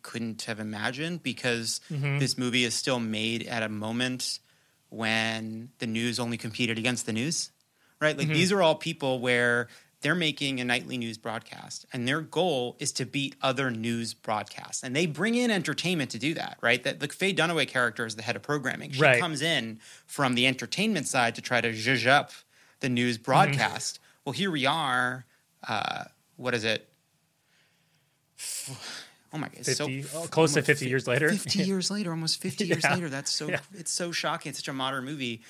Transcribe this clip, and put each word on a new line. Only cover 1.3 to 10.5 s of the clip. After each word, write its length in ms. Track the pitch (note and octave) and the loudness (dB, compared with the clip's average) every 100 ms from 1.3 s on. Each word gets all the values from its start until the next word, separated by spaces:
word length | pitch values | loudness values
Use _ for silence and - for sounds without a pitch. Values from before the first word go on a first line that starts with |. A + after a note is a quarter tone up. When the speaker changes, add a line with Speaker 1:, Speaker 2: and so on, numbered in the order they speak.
| A2 B2+ A#2 A2+ - - | -4 0 0 -2 -6 -6
Speaker 2:
Mm-hmm. 280 | D3 C#3+ C#3+ | -4 0 2
Speaker 1:
this 180 | C3 - | 0 0
movie 280 | B2 B2 | 2 2
is 100 | A#2+ | 2
still 260 | - C#3+ B2 | 0 0 0
made 460 | A2+ G#2+ A2+ A#2 - | 0 0 -2 -2 -4
at 160 | A#2 | -4
a 60 | A2 | -4
moment 720 | G#2+ A2 A#2 B2+ B2 - - _ _ _ _ _ | -4 -4 -2 -2 -2 -6 -8 _ _ _ _ _
when 800 | A2 A2 A2+ A2 A2+ A2 A2+ B2 - | -4 0 0 0 -2 -6 -8 -12 -8
the 80 | A#2 | -4
news 340 | A2 A#2+ A#2 | 0 0 0
only 160 | A#2+ A2+ | -2 -4
competed 400 | A#2 G#2 A#2 A2+ | -6 -2 0 0
against 280 | A#2+ A#2+ - | 0 -2 -2
the 60 | |
news, 380 | A2 C#3+ D#3 - _ _ _ _ _ | -2 0 -2 -6 _ _ _ _ _
right? 160 | D3+ D3+ | 0 2
Like, 100 | D3+ | 2
Speaker 2:
Mm-hmm. 80 | |
Speaker 1:
these 180 | D#3 F#3 | 4 4
are 80 | G3+ | 6
all 120 | E3 | 4
people 460 | D#3 E3+ - C3+ B2+ | 4 0 -2 0 2
where 480 | B2 B2 A#2+ A#2+ A#2+ - - _ | 2 4 4 2 0 -8 -20 _
they're 160 | C#3+ F3 | 0 2
making 420 | D#3 D3 C#3+ | 2 0 -2